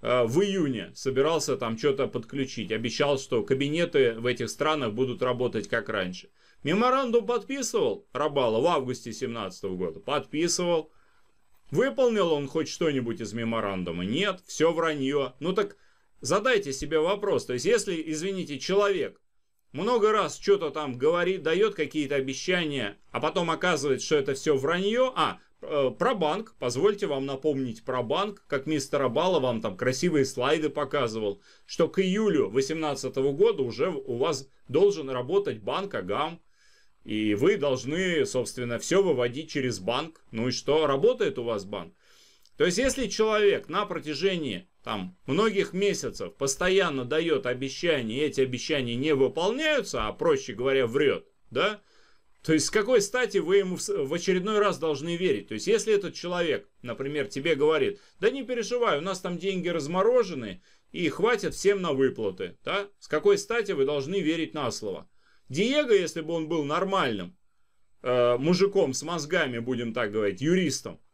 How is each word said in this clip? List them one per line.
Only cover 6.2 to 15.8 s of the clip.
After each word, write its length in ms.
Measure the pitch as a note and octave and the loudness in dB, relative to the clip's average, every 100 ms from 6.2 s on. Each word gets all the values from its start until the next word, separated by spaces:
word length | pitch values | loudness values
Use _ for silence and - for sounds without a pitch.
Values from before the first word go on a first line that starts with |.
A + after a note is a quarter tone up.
| - _ _ _ | -16 _ _ _
Меморандум 640 | C#3 F#3 B3 C4 C4 A#3 G#3 | -2 2 2 2 2 0 2
подписывал 800 | A#3+ - C#4 B3 A3+ C3+ G2+ - | -4 -2 -6 -2 0 0 -2 -8
Рабало 480 | C3 D3+ C#3+ B2 A2 | -4 0 2 2 4
в 60 | D3+ | 2
августе 460 | E3+ B2+ B2+ - | 2 -2 -6 -8
семнадцатого 640 | G#2+ B2 A#2 G2 F#2 G2 F#2 | -8 -6 -6 -8 -6 -8 -4
года? 240 | F2+ D#2+ | -4 -6
Подписывал. 920 | - D3 C#3+ D3 E3+ E3+ F3 E3+ D#3 _ _ _ _ _ _ _ _ | -4 -4 -2 -2 -2 0 0 0 -2 _ _ _ _ _ _ _ _
Выполнил 600 | C#3+ C4 A3+ B3+ A3 F3 | 0 0 4 2 4 2
он 160 | D3+ C#3 | 2 0
хоть 200 | D#3+ D3+ | -4 -4
что-нибудь 520 | - E3 C#3 A#2+ A2+ | -2 0 0 -2 -4
из 120 | A2 | -6
меморандума? 720 | A2+ A2+ A2+ G#2 F#2+ F2 E2+ | -4 -2 -2 -2 -2 -4 -4
Нет, 360 | F2+ B2+ G3+ F#3 - | -2 0 -2 -4 -10
всё 260 | - D#3+ | 0 2
враньё. 600 | E3 E3 D3+ C3+ C#3+ C3+ - | 2 0 0 0 0 -2 -4
Ну 120 | D3+ | -4
так 240 | F#3+ G3+ - | 0 -2 -4